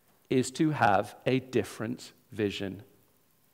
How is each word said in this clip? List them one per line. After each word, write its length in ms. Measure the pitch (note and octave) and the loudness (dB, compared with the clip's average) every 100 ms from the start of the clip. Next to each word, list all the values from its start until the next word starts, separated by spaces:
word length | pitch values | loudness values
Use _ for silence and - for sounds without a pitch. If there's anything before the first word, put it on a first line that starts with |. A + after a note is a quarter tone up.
| _ _ _ | _ _ _
is 200 | C3+ B2 | 0 0
to 180 | - D#3 | 0 0
have 440 | C#3+ A2+ G2 G#2+ - - | 4 4 4 0 -4 -2
a 140 | C3 | -2
different 720 | B2+ A#2+ - - A2+ B2 - - _ | 0 -2 -2 -6 -8 -8 -12 -20 _
vision 520 | G#2 G#2 F#2 G2+ G2 - _ _ _ _ _ _ | -4 -4 -2 -8 -10 -16 _ _ _ _ _ _